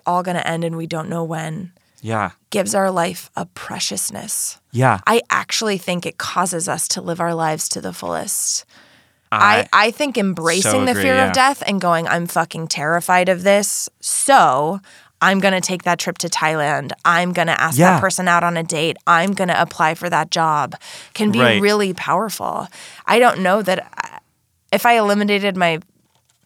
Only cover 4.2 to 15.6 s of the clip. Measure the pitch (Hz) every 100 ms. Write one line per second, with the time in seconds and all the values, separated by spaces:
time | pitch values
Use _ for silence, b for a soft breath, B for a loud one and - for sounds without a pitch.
4.2 | 208 - - - _ 117 127 98 - 233
5.2 | - - - - 220 190 - 175 170 -
6.2 | - 175 180 170 - 156 - 185 180 170
7.2 | 170 165 160 156 - - 185 170 175 -
8.2 | 202 - - - - b b b b b
9.2 | b 110 202 214 214 196 220 226 294 233
10.2 | 196 170 165 170 - - 247 - - 262
11.2 | - - 269 277 - 196 180 165 165 170
12.2 | 175 175 165 160 160 - 147 170 175 180
13.2 | 180 180 190 202 202 - - - - -
14.2 | - 262 160 131 156 196 b b b _
15.2 | 180 190 190 185